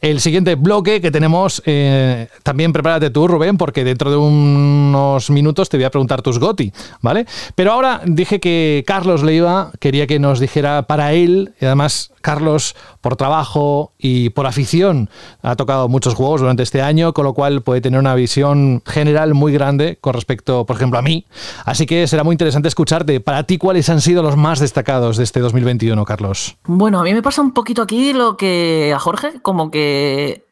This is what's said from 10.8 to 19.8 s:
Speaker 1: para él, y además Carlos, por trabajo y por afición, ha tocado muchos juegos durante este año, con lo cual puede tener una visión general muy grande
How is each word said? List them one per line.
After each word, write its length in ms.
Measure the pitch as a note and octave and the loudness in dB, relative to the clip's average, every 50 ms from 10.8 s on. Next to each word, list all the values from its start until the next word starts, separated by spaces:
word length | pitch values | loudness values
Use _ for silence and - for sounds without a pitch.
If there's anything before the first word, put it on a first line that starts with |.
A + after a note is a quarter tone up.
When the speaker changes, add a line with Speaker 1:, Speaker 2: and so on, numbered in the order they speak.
| C#3 | -2
Speaker 1:
para 300 | - D3+ D3+ D3 D3 D3+ | -2 -2 -2 0 0 2
él, 400 | E3+ F3 E3+ F3+ F#3+ G3 G3 - _ | 2 4 4 2 2 0 -4 -6 _
y 40 | - | -2
además 460 | C3 C3+ C#3 C#3+ D3+ - - - - _ _ | 0 2 2 2 0 -2 -4 -8 -12 _ _
Carlos, 540 | _ - D3 D3+ D#3 D#3+ D3+ D3+ - - - - - - - _ | _ -4 -4 -2 0 0 0 0 -2 -4 -8 -12 -20 -20 -20 _
por 140 | _ A#2+ B2+ | _ -4 -2
trabajo 760 | - C#3 C3+ D3+ D#3+ D#3 - - D3+ D3 C#3+ C#3+ C#3+ D3+ - _ _ | -2 -2 -2 0 -2 -2 -2 -2 -2 0 0 0 0 -2 -4 _ _
y 340 | - C3 B2+ B2 B2 A#2+ | -2 0 0 0 0 0
por 160 | - - C3+ C3+ | -2 -2 -4 -2
afición, 640 | A#2 - C#3 - - E3 F#3 G3 F3 C#3 A2+ G2 - - - - - _ | -2 -2 -4 0 0 2 2 2 2 0 -2 -4 -6 -14 -20 -20 -20 _
ha 140 | _ A#2+ B2 | _ -6 -4
tocado 320 | A2 C#3 A#2 C#3 C3+ C3 A#2+ | -2 -2 -2 0 0 0 0
muchos 280 | B2 C3+ - B2+ A2+ | 0 0 0 0 0
juegos 260 | - C3 C3+ D#3 D#3 | 0 0 0 0 0
durante 220 | C3 B2+ B2+ A#2 B2+ | 2 0 0 0 -2
este 180 | A2+ - C3+ | -2 -2 -2
año, 320 | C3+ C#3+ D#3 D#3 E3 E3 D#3 | 0 2 2 2 2 2 0
con 100 | - C#3+ | 0 -2
lo 100 | C#3 B2+ | -2 0
cual 280 | - C#3 C#3+ C#3+ C#3 | 0 0 0 0 -2
puede 180 | A#2+ - B2 B2+ | -2 0 -2 0
tener 200 | A#2+ C3 B2 C3+ | 0 0 0 2
una 160 | C#3 C3+ C3 | 2 2 2
visión 680 | B2+ B2+ A#2 - - C#3 C#3+ C#3+ C#3+ C#3 C3+ B2+ A#2+ - | 2 0 0 0 0 0 2 4 4 4 2 2 0 -4
general 480 | - - D#3 D3+ D3+ D3 D3+ D#3 D#3 D3+ | -4 -4 -2 0 2 2 2 2 2 2
muy 200 | C#3 C#3+ D3+ C#3 | 2 2 2 2
grande 440 | D3 C#3+ C#3 C#3 C#3 | 2 2 0 0 0